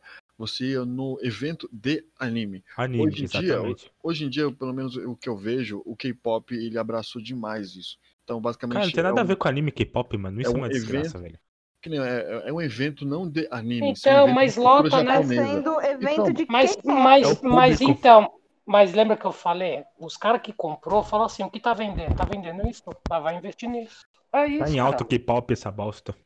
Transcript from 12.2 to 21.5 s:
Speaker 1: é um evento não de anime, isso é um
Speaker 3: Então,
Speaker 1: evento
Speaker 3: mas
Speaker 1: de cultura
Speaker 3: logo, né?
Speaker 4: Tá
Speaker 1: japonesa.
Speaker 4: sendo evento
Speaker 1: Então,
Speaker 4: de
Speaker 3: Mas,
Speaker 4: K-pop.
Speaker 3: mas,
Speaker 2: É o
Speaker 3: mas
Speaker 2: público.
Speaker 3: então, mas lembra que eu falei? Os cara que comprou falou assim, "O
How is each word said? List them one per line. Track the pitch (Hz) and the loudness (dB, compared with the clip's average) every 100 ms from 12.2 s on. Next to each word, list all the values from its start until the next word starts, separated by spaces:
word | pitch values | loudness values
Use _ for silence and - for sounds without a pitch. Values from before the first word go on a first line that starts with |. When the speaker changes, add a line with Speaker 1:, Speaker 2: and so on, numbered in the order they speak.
| 80 113 110 | -6 -8 -6
Speaker 1:
é | |
um | 156 | -6
evento | 160 110 143 143 | -6 -4 -6 -6
não | 139 147 180 | -6 -6 -6
de | 151 156 | -6 -6
anime, | 123 113 120 285 | -6 -6 -2 -2
isso | - 277 | 0 4
é | |
um | |
Speaker 3:
Então, | 277 277 | 8 8
Speaker 1:
evento | |
Speaker 3:
mas | 254 262 | 6 2
Speaker 1:
de | - | 4
cultura | 247 269 - | 6 8 6
Speaker 3:
logo, | 269 | 4
né? | |
Speaker 4:
Tá | 247 | 4
Speaker 1:
japonesa. | 269 277 - - | 2 2 2 2
Speaker 4:
sendo | 294 294 320 | 0 -2 -2
evento | 285 285 277 | -2 -2 -2
Speaker 1:
Então, | 302 202 | 0 0
Speaker 4:
de | 233 320 | 0 0
Speaker 3:
Mas, | 240 269 403 | 2 2 2
Speaker 4:
K-pop. | 269 285 | 0 4
Speaker 3:
mas, | 262 269 | 8 8
Speaker 2:
É | 220 | 8
o | - | 2
Speaker 3:
mas | 262 240 254 - | 4 6 6 6
Speaker 2:
público. | 277 285 | 2 4
Speaker 3:
então, | 254 220 208 - _ _ - | 10 10 10 -4 _ _ 0
mas | 202 196 | 4 6
lembra | 185 220 214 | 4 2 0
que | |
eu | 190 | -2
falei? | - 180 175 185 143 - _ | -6 -4 -2 -2 -6 -10 _
Os | 165 - | -16 -6
cara | 202 240 | 0 0
que | 220 | -2
comprou | - 156 151 - 202 | -8 -8 -8 0 0
falou | 208 214 220 | 0 0 -2
assim, | - | -2
"O | 190 | -8